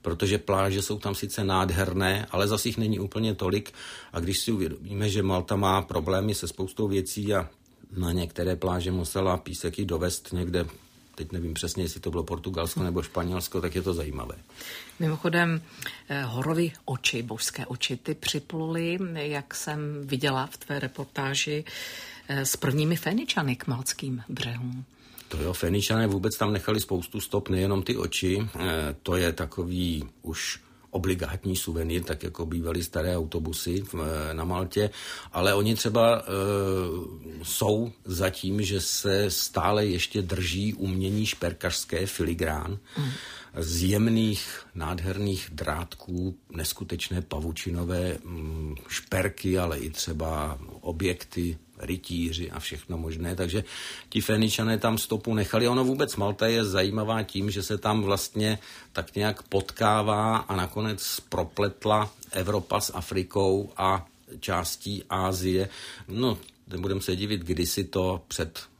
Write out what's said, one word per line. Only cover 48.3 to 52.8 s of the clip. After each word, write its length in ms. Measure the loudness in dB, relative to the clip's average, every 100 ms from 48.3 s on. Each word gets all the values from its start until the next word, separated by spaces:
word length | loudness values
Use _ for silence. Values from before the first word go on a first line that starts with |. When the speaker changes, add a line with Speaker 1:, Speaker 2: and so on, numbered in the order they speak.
| -8 -6 -4 -6 -8 -8
Speaker 1:
šperky, 720 | -10 -2 0 0 0 2 2
ale 180 | 2 -2
i 100 | -4
třeba 680 | -4 -4 -2 -2 0 -2 -4 -10 -10
objekty, 760 | -6 0 0 0 -4 -2 -2 -2 -10 -12
rytíři 720 | -6 -6 -2 -2 0 -2 -6
a 80 | -6
všechno 380 | -8 -8